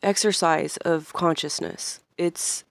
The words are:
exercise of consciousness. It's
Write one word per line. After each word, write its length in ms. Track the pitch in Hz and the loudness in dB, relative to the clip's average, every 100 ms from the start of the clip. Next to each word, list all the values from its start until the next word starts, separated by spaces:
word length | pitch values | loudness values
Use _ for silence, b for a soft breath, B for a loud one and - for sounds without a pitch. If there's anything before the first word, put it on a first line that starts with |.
exercise 760 | 196 196 214 180 165 156 151 - | 0 2 2 4 4 4 0 -2
of 340 | - 160 156 | 0 0 -2
consciousness. 880 | - 170 156 151 - 82 - - - _ - | 0 2 2 -2 -6 -6 -8 -10 -12 _ -4
It's 480 | 175 170 - - - | -2 -2 -4 -6 -8